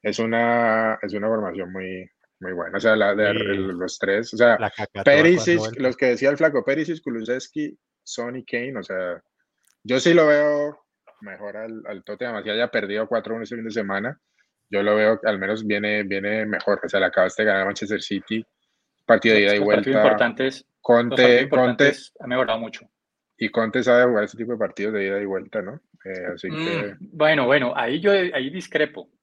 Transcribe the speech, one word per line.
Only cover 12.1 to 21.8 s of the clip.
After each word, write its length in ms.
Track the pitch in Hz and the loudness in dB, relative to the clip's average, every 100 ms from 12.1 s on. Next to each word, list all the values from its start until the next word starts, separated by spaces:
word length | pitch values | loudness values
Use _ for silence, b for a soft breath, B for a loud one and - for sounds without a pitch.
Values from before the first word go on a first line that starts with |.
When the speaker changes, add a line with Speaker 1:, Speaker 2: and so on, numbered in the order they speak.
| 104 123 110 | -10 -8 -8
Speaker 1:
así 140 | 98 | -4
haya 200 | 107 120 | -2 0
perdido 380 | 117 101 104 110 | -2 -4 -4 -2
cuatro 260 | 117 110 | -4 -4
uno 100 | 113 | -8
este 120 | 107 120 | -8 -10
fin 100 | 113 | -6
de 60 | |
semana, 460 | 110 101 98 113 151 _ _ _ _ _ | -6 -4 -4 -6 -10 _ _ _ _ _
yo 140 | 101 | -2
lo 120 | 101 107 | 2 4
veo, 240 | 107 110 113 | 4 2 0
al 120 | 101 | -2
menos 260 | 98 107 107 | -2 -4 -2
viene, 380 | 104 104 107 | -2 0 -2
viene 420 | 101 98 101 110 107 | -2 -4 -2 -4 -4
mejor, 340 | 104 - 98 | -4 -2 -2
o 60 | 82 | 0
sea, 100 | 101 | 0
le 80 | 95 | 2
acabaste 360 | 95 92 - | 2 2 2
de 40 | 107 | 2
ganar 160 | 98 | 2
a 20 | 98 | 0
Manchester 360 | 101 101 104 | -4 -4 -6
City, 440 | - 98 - 110 - _ _ _ _ _ - | -4 -8 -4 -8 -8 _ _ _ _ _ 2
partido 300 | 110 113 107 | 4 6 4
de 60 | |
ida 140 | 101 104 | 6 4
y 40 | |
Speaker 3:
Los 80 | 101 | 4
partidos 180 | 104 104 | 2 2
Speaker 1:
vuelta, 220 | 117 107 | 4 4
Speaker 3:
importantes, 480 | 107 120 - 131 131 | 4 0 0 -4 -4
los 60 | _ _ | _ _
Speaker 1:
Conte, 280 | - 120 120 131 | 2 4 4 4
Speaker 3:
partidos 120 | 123 | 6
Speaker 1:
Conte, 160 | 123 | 6
Speaker 3:
importantes 680 | 139 135 127 117 | 4 2 2 4